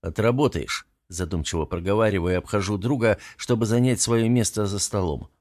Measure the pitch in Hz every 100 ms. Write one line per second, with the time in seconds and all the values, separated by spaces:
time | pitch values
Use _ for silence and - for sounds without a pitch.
0 | - 80 110 127 143 - - - - _
1 | _ 87 87 87 73 85 76 87 90 104
2 | 110 98 85 90 - 107 92 104 113 139
3 | 113 101 - - - 120 110 117 127 120
4 | - 117 113 123 110 - 101 101 - 104
5 | 90 67 58 _